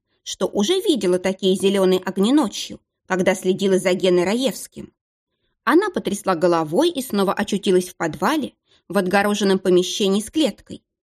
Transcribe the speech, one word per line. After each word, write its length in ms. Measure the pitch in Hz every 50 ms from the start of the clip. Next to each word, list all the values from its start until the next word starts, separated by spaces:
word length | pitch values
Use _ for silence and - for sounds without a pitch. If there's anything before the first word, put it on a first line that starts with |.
| _ _ _ _ _
что 240 | - - - 202 -
уже 320 | - - 208 202 359 392
видела 400 | 370 427 320 220 185 180 180 180
такие 340 | 180 190 185 - - 190 185
зелёные 460 | 196 196 196 196 196 190 185 190 185
огни 320 | - 190 185 - 190 226 269
ночью, 480 | 302 277 202 - - - - 208 - _ _ _ _ _
когда 300 | _ 190 185 190 196 185
следила 420 | 190 - 185 190 - 196 196 190 185
за 140 | 180 190 180
Геной 300 | 180 - 190 180 180 175
Раевским. 680 | 185 208 240 269 247 - - - - _ - - - _ _ _ _ _ _ _ _ _ _ _ _ _ _ _
Она 280 | 220 262 339 427 415
потрясла 440 | 359 - - - 196 196 - 190 185
головой 560 | 160 170 175 170 165 160 151 156 202 311 349
и 120 | 330 - -
снова 320 | - - 202 196 190 -
очутилась 560 | - 202 - 208 190 - 202 180 185 180 -
в 40 | -
подвале, 600 | _ 170 165 156 151 - 214 302 320 240 - - _ _ _ _ _ _ _
в 100 | 175 202
отгороженном 600 | 190 180 196 202 202 208 202 202 214 196 190 190
помещении 600 | - 190 180 180 180 - - - 220 190 190 208
с 80 | 214 -
клеткой, 540 | - 311 311 220 - - - _ 190 - - _ _ _